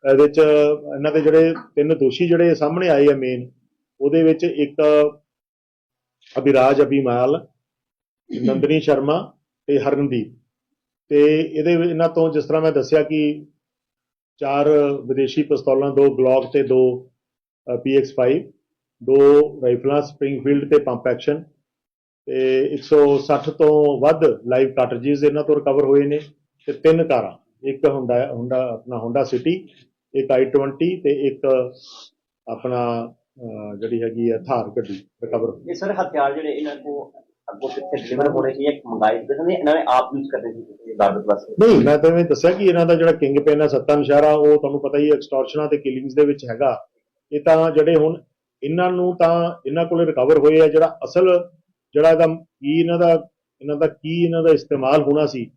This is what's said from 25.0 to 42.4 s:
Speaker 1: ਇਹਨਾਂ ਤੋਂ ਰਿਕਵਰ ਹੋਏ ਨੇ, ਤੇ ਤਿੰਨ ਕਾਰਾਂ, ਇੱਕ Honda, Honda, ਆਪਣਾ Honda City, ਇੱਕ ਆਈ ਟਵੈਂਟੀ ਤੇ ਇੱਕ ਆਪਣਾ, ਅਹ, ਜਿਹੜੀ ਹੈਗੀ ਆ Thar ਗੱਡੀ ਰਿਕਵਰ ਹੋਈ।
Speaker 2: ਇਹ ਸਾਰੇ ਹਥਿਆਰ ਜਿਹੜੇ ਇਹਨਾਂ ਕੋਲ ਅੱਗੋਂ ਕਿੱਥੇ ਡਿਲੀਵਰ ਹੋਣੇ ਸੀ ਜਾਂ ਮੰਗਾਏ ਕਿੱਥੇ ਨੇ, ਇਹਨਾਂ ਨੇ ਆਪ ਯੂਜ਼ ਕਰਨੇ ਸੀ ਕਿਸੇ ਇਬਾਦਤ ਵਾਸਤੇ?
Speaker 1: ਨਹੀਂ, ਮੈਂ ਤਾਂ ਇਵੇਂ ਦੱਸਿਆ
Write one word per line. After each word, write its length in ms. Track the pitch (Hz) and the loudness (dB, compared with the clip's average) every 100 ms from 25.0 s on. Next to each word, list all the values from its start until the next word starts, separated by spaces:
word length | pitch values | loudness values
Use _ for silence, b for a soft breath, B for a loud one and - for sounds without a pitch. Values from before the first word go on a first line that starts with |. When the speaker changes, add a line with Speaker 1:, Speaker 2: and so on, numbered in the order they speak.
| 131 143 147 | -4 0 0
Speaker 1:
ਇਹਨਾਂ 180 | 147 | 0
ਤੋਂ 120 | 151 147 | -2 -2
ਰਿਕਵਰ 280 | 143 135 | 0 0
ਹੋਏ 200 | 139 143 | 2 2
ਨੇ, 160 | 143 147 151 _ _ _ - | 2 -4 -8 _ _ _ -12
ਤੇ 80 | |
ਤਿੰਨ 340 | 147 160 165 160 | 0 2 2 0
ਕਾਰਾਂ, 300 | 127 98 87 _ _ 135 | -2 -4 -12 _ _ -10
ਇੱਕ 140 | 135 147 | -2 -2
Honda, 540 | 139 123 123 135 120 | -2 -2 -2 -2 -8
Honda, 160 | 120 127 | -6 -4
ਆਪਣਾ 460 | 127 113 123 120 117 | -4 -8 -12 -10 -4
Honda 200 | 127 131 | -4 -2
City, 260 | 127 160 180 - b _ _ _ 135 | -4 -4 -6 -8 b _ _ _ -6
ਇੱਕ 160 | 135 | -2
ਆਈ 140 | 127 131 | 0 2
ਟਵੈਂਟੀ 560 | 143 139 139 165 185 | 0 -2 -4 -4 -2
ਤੇ 260 | 143 143 139 | -4 -2 -4
ਇੱਕ 440 | 139 135 131 123 127 B B B _ _ _ - | -4 -2 0 -2 -10 B B B _ _ _ -16
ਆਪਣਾ, 680 | 113 127 123 120 117 117 _ _ _ | -10 -6 -4 -4 -6 -10 _ _ _
ਅਹ, 320 | 120 110 104 101 | -16 -14 -14 -12
ਜਿਹੜੀ 280 | 113 117 | -8 -6
ਹੈਗੀ 260 | 113 113 117 | -6 -4 -4
ਆ 60 | 113 | -4
Thar 380 | - 123 104 110 | -4 -6 -4 -8
ਗੱਡੀ 180 | 107 98 _ _ | -8 -14 _ _
ਰਿਕਵਰ 260 | 113 113 107 | -8 -6 -6
ਹੋਈ। 200 | 92 170 | -8 -14
Speaker 2:
ਇਹ 40 | |
ਸਾਰੇ 200 | 175 196 | -10 -8
ਹਥਿਆਰ 400 | 190 185 151 139 | -6 -6 -2 -4
ਜਿਹੜੇ 160 | 143 156 | -4 -8
ਇਹਨਾਂ 260 | 135 151 143 | -8 -8 -10
ਕੋਲ 460 | 147 143 - - _ _ - | -12 -12 -14 -20 _ _ -20
ਅੱਗੋਂ 180 | - 135 | -12 -10
ਕਿੱਥੇ 340 | - - 139 | -10 -8 -10
ਡਿਲੀਵਰ 260 | 117 127 202 | -6 -2 -2
ਹੋਣੇ 240 | 131 131 | 0 -4
ਸੀ 100 | 135 | -2
ਜਾਂ 280 | 143 143 117 | -4 -4 -10
ਮੰਗਾਏ 280 | 110 107 117 | -2 -2 -2
ਕਿੱਥੇ 260 | 123 143 170 | -4 -4 -2
ਨੇ, 80 | |
ਇਹਨਾਂ 220 | 170 147 160 | -2 0 0
ਨੇ 60 | |
ਆਪ 340 | - 127 131 139 | 2 0 -2 -8
ਯੂਜ਼ 140 | 139 | -8
ਕਰਨੇ 220 | 120 113 | -8 -8
ਸੀ 80 | 113 | -14
ਕਿਸੇ 300 | 113 - 113 | -20 -20 -18
ਇਬਾਦਤ 340 | 107 101 95 - | -2 0 0 -2
ਵਾਸਤੇ? 420 | - - - 220 | -4 -4 2 6
Speaker 1:
ਨਹੀਂ, 180 | 190 143 | 6 4
ਮੈਂ 120 | 147 | 4
ਤਾਂ 120 | 160 | 4
ਇਵੇਂ 160 | 170 165 | 4 0
ਦੱਸਿਆ 260 | 147 | 2